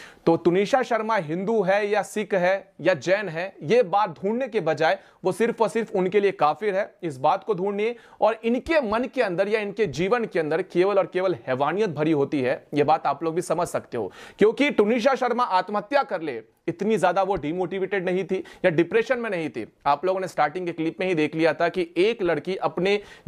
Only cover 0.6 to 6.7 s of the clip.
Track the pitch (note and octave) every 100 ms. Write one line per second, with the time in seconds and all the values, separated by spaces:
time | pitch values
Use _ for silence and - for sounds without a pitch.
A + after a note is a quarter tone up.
0.6 | G3+ C4 B3 A3 G#3+ G#3+ D3+ E3+ G3 A3+
1.6 | F#3 G3+ G#3 G#3 F#3 G#3+ G#3 G3 F3 F#3+
2.6 | - - D3+ F3+ C#3+ G3 G3 D#3+ F#3+ -
3.6 | D3 A#3 G3 G3+ G#3+ D3 G3 A#3 C4+ G#3+
4.6 | D#3+ D3+ D#3 G3 - _ F#3 F3+ A3+ A#3
5.6 | G#3+ A3+ G#3+ G3 F#3 G3+ G3+ F#3 D3 D3+
6.6 | G#3+